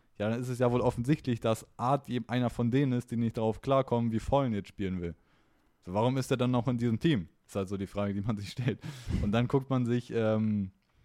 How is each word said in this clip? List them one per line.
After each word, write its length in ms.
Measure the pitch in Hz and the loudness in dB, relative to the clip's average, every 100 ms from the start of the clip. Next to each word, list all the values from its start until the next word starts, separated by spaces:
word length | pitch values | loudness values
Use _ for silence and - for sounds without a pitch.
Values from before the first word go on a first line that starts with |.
| _ - | _ -4
Ja, 120 | 104 | -2
dann 100 | 117 | -2
ist 80 | 127 | -4
es 120 | 123 | 2
ja 120 | 123 | 2
wohl 80 | 123 | 4
offensichtlich, 600 | 117 - 120 151 - 117 | 2 2 2 2 2 0
dass 240 | 113 110 - - | 0 0 -4 -4
Art 320 | 117 139 127 | 0 0 0
je-, 140 | 120 113 | -4 -2
einer 220 | 123 120 | 0 0
von 220 | - 120 | 0 2
denen 220 | 131 139 | 2 2
ist, 180 | 123 - | 0 -2
die 60 | 117 | -2
nicht 180 | 117 113 | 0 0
darauf 240 | 110 107 | 0 0
klarkommen, 520 | - 135 131 120 117 | 2 2 2 0 0
wie 60 | 110 | -2
Fallen 340 | - 139 135 | 2 2 2
jetzt 160 | 104 90 | -2 -6
spielen 320 | - 95 92 | -6 -4 -2
will. 140 | 85 80 _ _ _ _ _ _ - | -6 -8 _ _ _ _ _ _ -4
So, 80 | |
warum 220 | 95 120 135 | 0 2 0
ist 160 | 127 | 0
er 60 | 127 | 0
dann 140 | 123 | 2
noch 180 | 123 117 | 2 0
in 80 | 120 | 0
diesem 200 | 120 113 | 0 2
Team? 280 | 170 127 82 _ _ | 2 2 -2 _ _
Ist 120 | 101 | -6
halt 100 | 95 | -4
so 80 | 98 | -4
die 120 | 98 | -4
Frage, 260 | 101 101 | -2 -2
die 80 | 98 | -2
man 160 | 104 104 | -4 -4
sich 140 | 98 | -6
stellt. 280 | - 120 101 - 131 - - | -4 -4 -4 -10 -14 -4 -2
Und 120 | 104 | 0
dann 160 | 113 120 | 0 2
guckt 200 | 139 131 | 0 0
man 160 | 131 117 | -2 0
sich, 280 | 120 - 113 | -2 -2 0
ähm, 560 | 110 110 110 104 95 - _ _ | 2 2 2 0 -2 -8 _ _